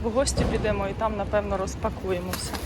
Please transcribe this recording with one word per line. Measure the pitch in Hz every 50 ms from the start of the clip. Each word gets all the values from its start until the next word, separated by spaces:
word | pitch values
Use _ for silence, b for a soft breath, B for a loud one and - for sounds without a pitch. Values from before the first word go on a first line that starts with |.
| -
в | 233
гості | 214 254 277 - - - - -
підемо | 214 226 220 214 208 202 196 196
і |
там, | 196 - 220 214 214
напевно, | 202 196 190 214 208 202 202 196
розпакуємо | 185 190 190 - - - 220 202 - - 185 185 175 180 185
все. | 180 - - - - - -